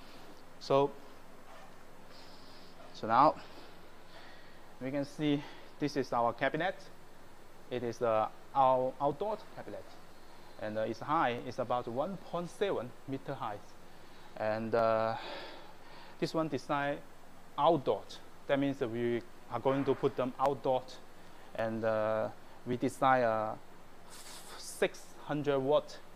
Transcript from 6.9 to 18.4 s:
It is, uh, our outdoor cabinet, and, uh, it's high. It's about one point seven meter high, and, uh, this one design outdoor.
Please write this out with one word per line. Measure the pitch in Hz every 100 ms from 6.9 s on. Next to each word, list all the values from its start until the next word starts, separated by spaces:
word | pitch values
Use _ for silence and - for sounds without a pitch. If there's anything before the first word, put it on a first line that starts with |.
| - - - - - - - -
It | 123
is, | 120 -
uh, | 117 110 107 - - 139
our | 131 127 127 -
outdoor | 143 147 202 208 - 131
cabinet, | 104 101 - - - - - - - -
and, | 107 107
uh, |
it's | 113 113
high. | 123 160 135 120 131
It's | 123
about | 120 123 120
one | 120 175 185 -
point | 170 175
seven | - 202 120 120 - -
meter | 135 - 127
high, | 120 104 - - - - - - - -
and, | 110 110 113
uh, | 117 113 110 113 113 - - - - - - - - - -
this | 170
one | 165 160
design | 139 - 147 143 156 - - - - - -
outdoor. | 151 160 127 101 - - - -